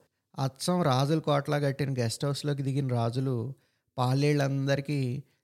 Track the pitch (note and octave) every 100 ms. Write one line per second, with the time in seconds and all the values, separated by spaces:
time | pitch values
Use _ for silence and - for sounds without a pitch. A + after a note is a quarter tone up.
0 | _ _ _ - C3+ - - F3+ D3+ B2+
1 | C#3 D#3+ D3+ C#3+ C#3+ D3 C#3+ C#3 C#3 B2+
2 | A2+ - C#3+ C#3 D3 C#3 C3+ C3+ C3+ A#2+
3 | A#2 B2+ C3+ A#2+ B2 - _ _ _ -
4 | B2 C3+ D3 D3 C#3 C#3 C3+ C#3 C#3 C#3+
5 | B2+ C3 - _